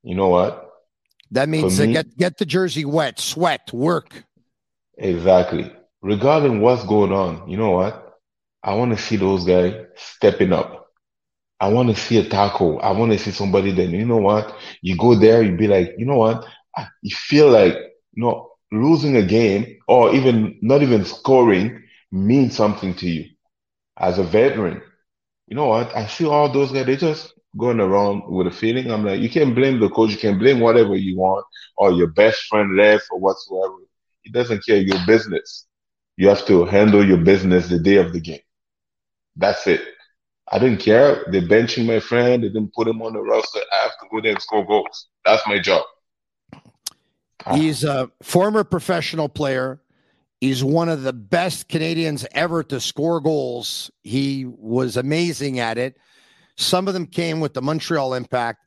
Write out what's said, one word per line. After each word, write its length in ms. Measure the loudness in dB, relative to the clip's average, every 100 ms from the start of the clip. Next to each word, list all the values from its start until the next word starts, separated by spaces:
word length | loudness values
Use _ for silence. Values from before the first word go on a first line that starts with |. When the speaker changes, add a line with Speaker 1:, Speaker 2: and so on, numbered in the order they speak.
Speaker 1:
You 120 | -6 -2
know 140 | 2
what? 400 | 2 0 -4 -20 _ _ _ _ _ _
Speaker 2:
That 180 | -4 -2
means 260 | -2 0 0
Speaker 1:
For 80 |
Speaker 2:
to 40 | 0
Speaker 1:
me 60 |
Speaker 2:
get, 240 | 0 -4 -4
get 200 | -4 -2
the 80 | -4
jersey 400 | -2 -2 -4 -2
wet, 340 | -2 -2 -6
sweat, 540 | -10 -2 -2 -2 -8
work. 500 | -4 -2 -2 _ -20 _ _ _ _ _ _ _ -6
Speaker 1:
Exactly. 760 | -4 0 4 4 2 -4 -8 -16 _ _
Regarding 600 | -6 -2 0 2 0 2
what's 240 | 2 0 0
going 260 | 0 2
on, 380 | 0 -4 -6 -10
you 80 | -4
know 140 | 0
what? 480 | 0 -2 -6 -20 _ _ _ _ _
I 140 | -6 -2
wanna 220 | -2 -4
see 200 | -4 -2
those 260 | 0 0
guys 320 | 2 2 2 -4 -16 -20
stepping 580 | -20 0 0 2 0
up. 340 | 0 -4 -12 -20 _ _ _ _ _ _ _
I 100 | -2
wanna 260 | 2 0 -2
see 240 | 0 0
a 100 | 0
tackle. 500 | 0 0 0 -2 0
I 100 | -2
wanna 260 | 0 0 0
see 140 | -4
somebody 400 | -6 0 0 0
that, 160 | -2 -2
you 180 | -4 -2
know 120 | 0
what? 380 | 2 0 -2 -16 -20 -10
You 140 | -6 0
go 200 | 4 6
there, 260 | 6 6
you 160 | 4 2
be 100 | 2
like, 280 | 2 0 -4
"You 80 | -2
know 120 | 2
what?" 280 | 2 0 -10 _ _ -14
I, 100 | -14 _
you 140 | -12 -12
feel 340 | 0 6 8
like, 240 | 8 6 2 -12 _ _
you 100 | -4
know, 280 | -4 -4 -10 _ _
losing 440 | -2 2 2 4 2
a 100 | 4
game 520 | 2 2 0 -4 -10 2
or 260 | 4 6
even, 440 | 4 2 2 -2 -4
not 200 | 2 2
even 240 | 4 2 0
scoring 800 | -8 2 4 6 4 0 -8 _ _ _
means 440 | -4 2 2 2 0
something 380 | -2 0 -8 -6
to 120 | -6
you 220 | -6 -10 _ _ _ _ _ _ -4
as 200 | -2 -2
a 60 |
veteran. 580 | 0 2 2 0 -6 -6 -18 _ _ _ _ _ _
You 80 | -4
know 120 | 0
what? 280 | 0 -2 -8
I 120 | -10
see 180 | -4 -2
all 260 | 2 2
those 200 | 0 -2
guys, 140 | -2 -2
they 120 | -2
just 360 | -2 -4 -12 _ _ -6
going 240 | -2 0
around 440 | 2 2 0 -4 -6
with 200 | -4 -4
a 40 |
feeling. 380 | -2 -4 -4 -4
I'm 160 | -4 -4
like, 140 | -4
you 100 | -2
can 240 | 0 0
blame 260 | 2 0 2
the 100 | 0
coach, 220 | 2 0
you 60 | 0
can 220 | -2 2
blame 200 | 2 4
whatever 360 | 4 4 4 0
you 220 | -4 -2
want, 280 | -2 -2 -8 -20 -16 0
or 140 | 2
your 160 | 4 0
best 360 | 4 2 2
friend 320 | -2 -2 0 4
left 300 | 4 4 0
or 80 | -4
whatsoever. 560 | -4 -4 -8 -6 -6 -8 _ _ _ _
He 80 | -8
doesn't 340 | -6 -4 -4 0
care 120 | 0
your 280 | 2 -2 2
business. 600 | 2 2 -8 -8 -20 _ _ _ _ _ 2
You 120 | 2
have 160 | 2 4
to 180 | 2 4
handle 400 | 4 6 6 4
your 120 | 4
business 500 | 4 2 2 0 0
the 100 | -2
day 200 | 4 4
of 160 | 2
the 80 | -6
game. 180 | -12 -16 _ _ _ _ _ _ _ _ _ -4
That's 320 | -4 -2 -2
it. 140 | -2 -4 _ _ _ _ _ -6
I 60 | 0
didn't 220 | 0 0
care. 460 | 4 4 4 2 -2
They're 120 | -4
benching 440 | 2 2 2 -4 -2
my 140 | -2
friend. 420 | -2 0 2 0
They 60 | -2
didn't 260 | -6 -6
put 140 | -4 -4
him 140 | -4
on 120 | -8
the 80 | -8
roster. 380 | -2 -2 -2 -10
I 240 | -4 -4
have 80 | -4 -8
to 80 | -10
go 100 | -6
there 100 | -4
and 100 | -4
score 240 | -4 -4 0
goals. 440 | -2 -2 -14 -20 _ 0
That's 200 | 0 0
my 140 | -4
job. 240 | 0 -2 -2 _ _ _ _ _ _ -20 _ _ -20 _ _ _ _ _ -6
Ah. 100 | -2
Speaker 2:
He's 280 | -2 -4
a 260 | -4 -4 -6 _
former 420 | -2 0 2 0
professional 640 | -2 -6 -4 -4 -4 -6 -8
player. 540 | -6 -4 -4 -6 -10 _ _ _ _ _ _
He's 240 | -4 -2
one 260 | 0 0 -2
of 140 | -4
the 100 | -6
best 540 | -10 -4 -2 -2 -8 -8
Canadians 580 | -6 -4 -4 -4 -6 -8
ever 300 | -6 -4 -4
to 160 | -6 -8
score 400 | -8 -6 -4 -2
goals. 720 | -2 -4 -6 -8 -10 -12 -14 _
He 420 | -8 -4 -4 -6 -10
was 500 | -14 -6 -4 -2 -4
amazing 640 | -4 -2 -4 -6 -8 -6
at 180 | -6 -4
it. 200 | -8 _ _ _ _ _ _ -8
Some 320 | -2 -2 -2
of 60 |
them 140 | -6 -8
came 320 | -6 -6 -4
with 140 | -6
the 80 | -6
Montreal 520 | -6 -6 -4 -4 -4
Impact. 460 | -6 -6 -6 -6 -10